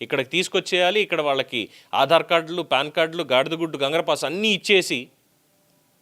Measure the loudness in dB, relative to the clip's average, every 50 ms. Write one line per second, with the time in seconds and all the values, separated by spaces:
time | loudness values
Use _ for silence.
0 | -8 -4 -2 -2 -2 -2 -2 -4 -4 0 -2 -4 -2 0 0 2 2 2 2 0
1 | 0 0 -2 -2 0 0 0 -2 -2 -4 -4 -6 -8 -8 -12 -20 -14 _ 0 0
2 | 2 4 4 2 4 2 0 0 0 -2 -6 -8 -2 0 0 0 0 -2 0 -2
3 | -2 0 -2 -6 -2 2 2 2 2 0 -2 -4 -4 -6 -4 -4 -4 0 0 -2
4 | 0 0 -2 -2 -2 -4 -4 -2 0 0 0 -2 2 2 2 2 4 0 -4 -6
5 | -6 -12 _ _ _ _ _ _ _ _ _ _ _ _ _ _ _ _ _ _